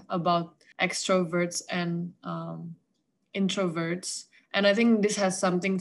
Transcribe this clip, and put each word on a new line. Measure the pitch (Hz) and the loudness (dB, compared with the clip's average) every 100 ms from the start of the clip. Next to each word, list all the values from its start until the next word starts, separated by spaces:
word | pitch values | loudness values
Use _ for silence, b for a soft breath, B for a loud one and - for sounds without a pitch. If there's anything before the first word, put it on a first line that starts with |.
| - | -6
about | 185 170 170 165 _ b - | -2 2 0 0 _ b -4
extroverts | 180 - - 185 170 175 175 - - | -4 -2 0 0 2 0 -2 -4 -6
and, | 180 170 170 175 - | -4 -2 -4 -6 -10
um, | 175 165 165 165 165 165 _ _ _ _ _ 202 | -10 -8 -8 -12 -14 -16 _ _ _ _ _ -2
introverts, | 190 202 180 165 165 180 - - - b b 202 | -2 0 -2 -2 -4 -4 -8 -12 -14 b b 2
and | |
I | 202 | 4
think | 202 233 214 | 6 4 4
this | 208 202 | 2 2
has | 190 180 | 0 2
something | 190 175 190 190 | 2 2 2 0